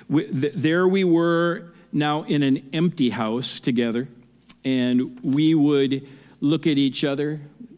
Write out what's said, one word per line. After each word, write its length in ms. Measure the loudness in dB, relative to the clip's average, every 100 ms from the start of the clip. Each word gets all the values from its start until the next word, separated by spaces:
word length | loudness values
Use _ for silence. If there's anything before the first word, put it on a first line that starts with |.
| -2
We, 200 | -2 0
th-, 260 | -2 -4 -2
there 320 | 0 2 4
we 160 | 4
were 720 | 4 4 4 2 0 -2 -10 -20 -6
now 320 | -2 0 -2
in 200 | -2 0
an 260 | 2 0 -2
empty 360 | -2 0 0 -2
house 500 | 0 -2 -4 -4 -6
together, 480 | -2 0 0 -2 -6 -12 -20 _ -20 -8
and 560 | -2 0 2 0 -2 -6
we 320 | -2 0 2 4
would 520 | 4 2 0 -2 -8 -20 -20 -4
look 280 | -2 0 0
at 100 | 2
each 260 | 0 0
other, 380 | -4 -2 -4 -6 -12 -20 -20